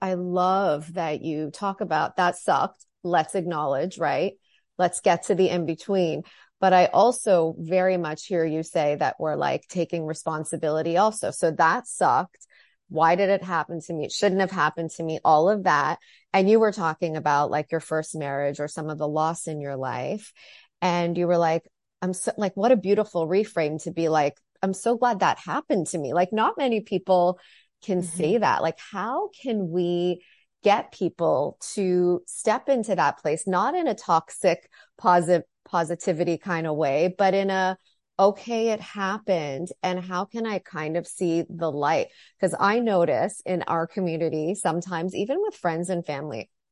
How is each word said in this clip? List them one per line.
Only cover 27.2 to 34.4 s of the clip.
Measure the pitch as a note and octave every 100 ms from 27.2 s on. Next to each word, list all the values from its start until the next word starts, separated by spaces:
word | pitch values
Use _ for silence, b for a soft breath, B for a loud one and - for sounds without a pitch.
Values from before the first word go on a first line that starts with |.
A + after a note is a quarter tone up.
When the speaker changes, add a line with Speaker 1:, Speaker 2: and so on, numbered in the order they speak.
| F3 F#3 b b b _
Speaker 1:
can | - F3+
Speaker 2:
Mm-hmm. | F3 E3+
Speaker 1:
say | D#3+ A3+
that. | D#3+ -
Like, | E3 -
how | - G3 G#3+ D4 G#4 -
can | C4 G#3+ F3
we | F3 F3 F3 F3+ F3 b b b _
get | G3+ G#3+ -
people | - F3 - D#3+ C#3 D3 - -
to | - F#3 F3+ F3+ F3 -
step | - A3 A#3+ -
into | B3+ A3
that | F3 D3 -
place, | D3+ D#3+ G3
not | F#3 A#3
in | F4+ D#4+
a |
toxic, | G#3+ - E3 - -